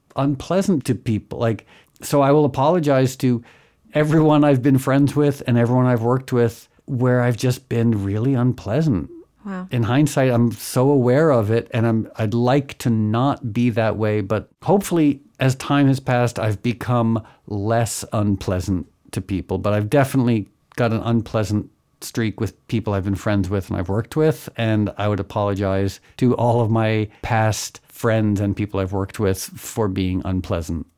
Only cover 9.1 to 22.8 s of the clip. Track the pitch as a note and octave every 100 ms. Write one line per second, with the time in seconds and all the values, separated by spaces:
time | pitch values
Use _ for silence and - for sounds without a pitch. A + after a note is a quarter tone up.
9.1 | - - _ G#3 F#3+ F#3 B2 G#2 C3 D3+
10.1 | - C3 A#2 A#2+ G#2+ - B2+ C3 C#3+ B2
11.1 | C3 D#3+ B2+ G#2 A2+ - B2 A#2 A2+ G#2+
12.1 | - A2 A2+ B2 C#3+ C3+ - B2+ A2+ G#2+
13.1 | A2+ C3+ - A#2+ G#2 A#2+ A2+ A2 G2+ G#2+
14.1 | G#2+ G2 G#2+ - _ - G3 G3 E3+ D3+
15.1 | C3+ _ - C3+ C3 - C#3+ C#3 C3 C3
16.1 | B2 A#2+ - G#2+ G2+ A#2+ A2+ - B2 A2+
17.1 | A2+ A2 _ - G2+ G2+ A2+ A2+ - -
18.1 | A2+ G#2 G2 - F#2 F2+ F#2 - _ _
19.1 | - F#2+ F#2+ E2 F#2+ G2+ G#2 G#2 C#3+ C3
20.1 | C3+ A#2+ A2+ G2 _ _ - A#2+ A2 A2+
21.1 | A#2 - A2+ G2 G#2 - _ _ _ -
22.1 | - A2 - G#2 - - A#2